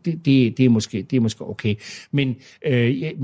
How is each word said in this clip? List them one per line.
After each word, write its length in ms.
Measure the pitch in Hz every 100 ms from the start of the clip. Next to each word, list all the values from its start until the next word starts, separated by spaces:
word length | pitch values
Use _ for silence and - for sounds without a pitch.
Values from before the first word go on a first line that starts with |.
| -
det, 200 | 165 143
det, 320 | 135 117 113
det 80 | 127
er 40 |
måske, 320 | 113 - 107
det 160 | - 131
er 40 |
måske 240 | 113 - -
okay. 260 | 107 110 104 - - -
Men, 240 | 147 135 113 - - 156
øh, 360 | 123 120 139
jeg, 120 | 160 -